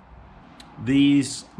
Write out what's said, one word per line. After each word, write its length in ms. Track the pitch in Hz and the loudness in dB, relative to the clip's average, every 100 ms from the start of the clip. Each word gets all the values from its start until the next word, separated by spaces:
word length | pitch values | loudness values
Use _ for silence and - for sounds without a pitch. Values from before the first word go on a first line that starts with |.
| - - - - - - - - | -20 -20 -20 -20 -20 -20 -20 -12
these 640 | 110 139 139 143 127 - - | -2 2 4 2 0 -8 -16